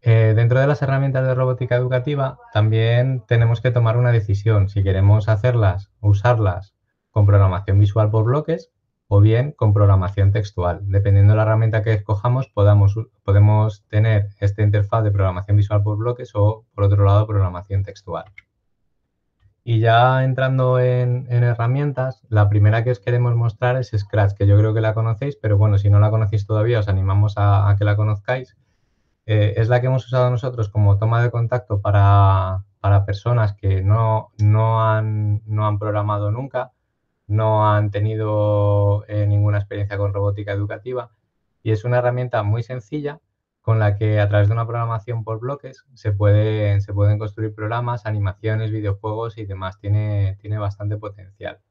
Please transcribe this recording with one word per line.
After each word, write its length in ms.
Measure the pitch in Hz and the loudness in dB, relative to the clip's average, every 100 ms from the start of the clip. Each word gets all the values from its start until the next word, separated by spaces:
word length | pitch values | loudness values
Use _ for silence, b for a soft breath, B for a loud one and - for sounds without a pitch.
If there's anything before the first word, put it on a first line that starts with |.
Eh, 320 | - 113 110 107 | 4 4 4 2
dentro 240 | 117 123 | 2 2
de 60 | 139 | 2
las 140 | 147 | 0
herramientas 440 | 135 135 139 131 131 | -2 0 0 -2 -2
de 100 | 127 | 0
robótica 400 | 127 123 123 123 | -2 -2 -2 -2
educativa 640 | 127 127 123 143 135 - - | 0 -2 -2 -4 -4 -8 -8
también 720 | 107 110 110 113 120 131 131 - | -2 0 2 0 2 0 -2 -2
tenemos 340 | 117 117 113 | 0 2 0
que 80 | 127 | 0
tomar 280 | 120 117 117 | 0 0 2
una 140 | 123 | 2
decisión, 580 | 117 101 101 117 107 95 | 0 0 -2 0 2 0
si 140 | 98 | 0
queremos 460 | 95 95 98 107 101 | -2 2 4 4 2
hacerlas, 640 | 107 127 120 101 90 - _ | 0 0 2 0 0 -8 _
usarlas 760 | 104 101 120 117 104 90 98 _ _ _ _ | 0 2 2 0 0 -4 -12 _ _ _ _
con 160 | - 101 | 0 4
programación 520 | 101 98 90 98 98 | 6 4 2 0 2
visual 300 | 101 107 107 | 4 2 0
por 140 | 110 | 2
bloques 480 | 113 139 151 170 - _ _ _ _ | 0 -2 -2 -6 -8 _ _ _ _
o 120 | 101 | 4
bien 320 | 104 113 143 | 4 4 0
con 200 | - 113 | -2 0
programación 580 | 101 101 98 92 98 98 | 4 4 2 0 0 0
textual. 480 | 104 101 - 87 85 | 0 -4 -4 -4 -4
Dependiendo 500 | 101 98 101 98 101 | -2 0 2 4 6
de 40 | 107 | 4
la 60 | |
herramienta 400 | 107 110 110 110 | 2 2 2 0
que 100 | 107 | 0
escojamos, 560 | 107 - 104 123 127 131 | -2 -2 -4 0 -2 -4
podamos, 500 | - 101 104 101 104 113 _ | 2 4 6 4 0 -8 _
podemos 600 | - 101 104 107 110 104 _ | 0 4 4 4 0 -4 _
tener 420 | 107 113 107 101 - | 0 2 0 -2 -4
esta 240 | 101 101 | -4 0
interfaz 400 | 104 107 101 117 | 0 2 0 0
de 80 | 107 | 0
programación 460 | 101 95 90 92 104 | 0 -2 -4 0 0
visual 260 | 101 104 | 2 0
por 140 | 101 104 | -2 -2
bloques 340 | 117 123 123 | -4 -6 -8
o, 320 | 104 101 110 _ | 0 0 -2 _
por 120 | - 101 | -2 0
otro 180 | 101 98 | 4 4
lado, 220 | 101 110 | 4 2
programación 560 | 104 92 87 92 98 | 0 -2 -4 -6 -6
textual. 420 | 98 - - 80 - - _ _ _ _ _ _ _ _ _ _ _ _ | -6 -12 -12 -12 -12 -20 _ _ _ _ _ _ _ _ _ _ _ _
Y 160 | - 113 | -2 0
ya 440 | 113 117 127 131 | 4 4 4 2
entrando 560 | 131 131 131 131 127 127 | 0 0 -2 0 0 2
en, 480 | 127 123 123 123 127 | 0 0 -2 -4 -2
en 140 | 120 | 0
herramientas, 760 | 120 117 117 135 147 131 131 - _ | 0 0 -2 0 -2 -4 -6 -8 _
la 200 | 107 104 | 0 2
primera 340 | 104 104 113 | 4 2 2
que 80 | 117 | -2
os 80 | 123 | -4
queremos 360 | - 120 120 117 | -2 -2 0 0
mostrar 400 | 117 104 123 127 | -2 -2 -2 -2
es 140 | 123 104 | -4 -6
Scratch, 380 | 101 107 101 | -4 0 0
que 120 | 101 101 | 0 2
yo 120 | 101 | 4
creo 180 | 110 110 | 4 0
que 60 | |
la 120 | 110 | -2
conocéis, 420 | 107 113 110 143 143 | -2 -4 -4 -6 -6
pero 220 | 110 101 | -2 2
bueno, 220 | 107 101 | 2 2
si 100 | 101 | 4
no 100 | 101 | 4
la 120 | 104 | 4
conocéis 340 | 110 107 107 - | 2 0 -2 -2
todavía, 340 | 107 113 117 | -2 0 0
os 80 | 101 | 0
animamos 500 | 95 95 98 104 101 | -2 0 0 0 0
a, 300 | 101 101 101 | 2 2 2
a 60 | 101 | 2
que 100 | 101 | 0
la 100 | 104 | 0
conozcáis. 600 | 107 104 - 127 127 _ _ _ _ _ _ _ - | 0 -4 -4 -6 -6 _ _ _ _ _ _ _ -4
Eh, 260 | 110 104 104 | 0 0 0
es 120 | 113 | 0
la 120 | 123 | 0
que 60 | 127 | 0
hemos 180 | 131 - | -2 -2
usado 240 | 127 123 | 0 0
nosotros 400 | 123 127 123 104 | 0 -4 -6 -4
como 280 | 104 104 101 | 0 2 2
toma 240 | 110 117 | 2 0
de 100 | 120 | 0
contacto 500 | 117 117 123 - 101 | -2 -2 -4 -4 -4
para, 840 | 104 101 98 101 98 95 92 95 - _ | 0 2 4 6 4 2 -2 -6 -10 _
para 260 | 101 98 101 | 0 2 2
personas 480 | 101 117 120 107 | -4 -2 -2 -2
que 280 | 101 95 95 | -2 -2 0
no, 500 | 95 110 113 110 - - | 0 0 0 -2 -6 -2
no 460 | 104 107 110 113 | 2 2 2 0
han, 580 | 113 110 110 107 104 104 107 | 0 0 -2 -4 -2 -4 -4
no 200 | 107 107 | -4 -2
han 140 | 104 | -2
programado 500 | 107 104 104 104 104 | -4 -4 -4 -4 -4
nunca, 420 | 113 135 127 127 _ _ _ _ _ _ | -6 -6 -8 -10 _ _ _ _ _ _
no 420 | 104 110 107 107 | -2 0 2 2
han 220 | 104 104 | 2 0
tenido, 1120 | 101 107 110 107 107 104 104 101 101 101 104 104 | -2 -4 -2 -4 -2 0 0 0 0 0 -2 -4
eh, 180 | 104 104 | -4 -2
ninguna 320 | 101 104 104 | 0 0 -2
experiencia 400 | 101 101 101 101 | -4 -8 -6 -4
con 160 | 101 | -4
robótica 380 | 101 101 101 101 | -2 -4 -4 -6
educativa, 580 | 101 104 104 123 123 120 _ _ _ _ _ | -6 -6 -8 -10 -10 -10 _ _ _ _ _
y 80 | 113 | -4
es 120 | 107 | -4
una 140 | 123 123 | -2 0
herramienta 460 | 123 123 123 113 | 0 -2 -4 -4
muy 180 | 104 113 | -2 -4
sencilla 580 | 117 127 - 151 143 151 _ _ _ _ | -4 -12 -10 -10 -8 -12 _ _ _ _
con 160 | - 113 | -2 0
la 160 | 104 101 | 0 0
que 240 | 107 107 | 0 0
a 100 | 104 | 2
través 180 | 104 101 | 2 2
de 60 | |
una 140 | 113 113 | 0 -4
programación 560 | 117 117 113 104 113 | -6 -6 -8 -8 -10
por 160 | 110 110 | -8 -8
bloques 460 | 123 143 131 131 _ _ | -8 -10 -14 -20 _ _
se 160 | 107 | -6
pueden, 720 | 101 104 104 107 107 104 101 | 0 2 2 2 0 0 0
se 100 | 101 | -2
pueden 240 | 101 104 104 | 0 2 0
construir 380 | 107 101 110 104 | -4 -6 -8 -6
programas, 500 | 107 117 120 120 113 | -6 -4 -4 -6 -6
animaciones, 640 | 107 101 - 110 110 110 | -4 -4 -4 -4 -4 -4
videojuegos 680 | 110 104 98 110 107 117 113 | -4 -4 -6 -6 -6 -8 -10
y 80 | 104 | -12
demás. 320 | 95 95 95 | -10 -12 -10
Tiene, 580 | 101 104 107 104 98 98 | -4 -2 -2 -2 -4 -6
tiene 200 | 104 107 | -8 -6
bastante 380 | 101 101 104 107 | -6 -8 -8 -8
potencial. 600 | 104 101 95 _ 90 90 _ | -10 -14 -20 _ -16 -16 _